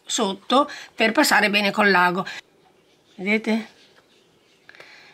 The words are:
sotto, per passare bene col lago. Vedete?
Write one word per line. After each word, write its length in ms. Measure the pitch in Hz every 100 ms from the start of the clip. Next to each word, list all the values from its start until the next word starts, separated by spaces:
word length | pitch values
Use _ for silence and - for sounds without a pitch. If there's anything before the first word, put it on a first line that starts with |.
| -
sotto, 640 | - 208 190 - 254 285 - -
per 180 | - 220
passare 380 | 220 285 208 208
bene 220 | 208 202
col 180 | 196 208
lago. 360 | 185 180 175 175 - - _ _ _ _ _ _ -
Vedete? 540 | 190 220 220 220 214 - - _ _ _ _ _ _ _ - - - - -